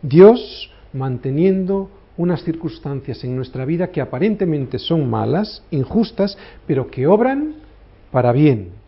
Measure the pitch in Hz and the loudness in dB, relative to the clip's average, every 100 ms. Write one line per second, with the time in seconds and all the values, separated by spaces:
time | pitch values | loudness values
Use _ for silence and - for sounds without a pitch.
0 | 147 147 196 247 - - - - - 131 | 4 10 10 8 -2 -16 -18 -20 -14 -8
1 | 131 123 135 139 185 190 185 196 196 - | -6 -6 -4 0 0 0 -2 -4 -6 -14
2 | - - 175 175 - 160 160 - 143 139 | -20 -6 -4 -2 -6 -8 -8 -10 -10 -10
3 | 131 123 123 127 127 127 131 165 180 170 | -10 -10 -8 -8 -8 -10 -6 -4 -4 -6
4 | 139 127 202 208 185 151 131 123 - 165 | -6 -2 -2 0 -2 -2 -4 -8 -2 -2
5 | 135 110 107 151 214 - - 151 127 202 | 0 -2 -2 -2 -4 -8 -8 -4 -2 -2
6 | 226 - 196 - - - - 135 120 - | -2 -2 -4 -4 -20 -20 -4 -4 -4 -2
7 | 135 208 247 277 311 302 - - - - | 2 4 2 -2 -6 -10 -20 -20 -20 -20
8 | - 127 120 123 151 117 92 98 | -4 0 2 4 4 2 -4 -18